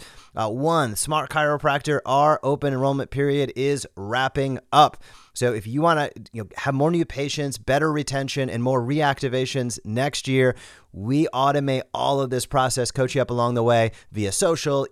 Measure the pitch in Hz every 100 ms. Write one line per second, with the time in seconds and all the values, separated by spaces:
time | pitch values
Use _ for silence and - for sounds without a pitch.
0 | - - - - 110 117 151 165 127 104
1 | - 156 135 156 151 147 151 139 147 143
2 | - 135 151 156 131 143 143 131 135 139
3 | 117 139 143 143 135 - 139 143 - -
4 | 98 120 131 143 135 127 - 139 147 -
5 | - - - - 123 110 104 131 165 156
6 | 143 - 104 113 98 - 120 135 151 175
7 | 165 135 143 151 143 123 101 139 156 151
8 | 143 139 135 143 127 110 123 131 120 147
9 | 147 135 135 127 131 135 123 107 - 113
10 | 143 - - 131 127 113 - - _ -
11 | 104 143 160 123 135 143 139 131 - 123
12 | 131 139 135 127 - 139 131 131 120 -
13 | 127 139 117 120 120 120 117 117 113 -
14 | - 101 101 - 185 165 151 139 135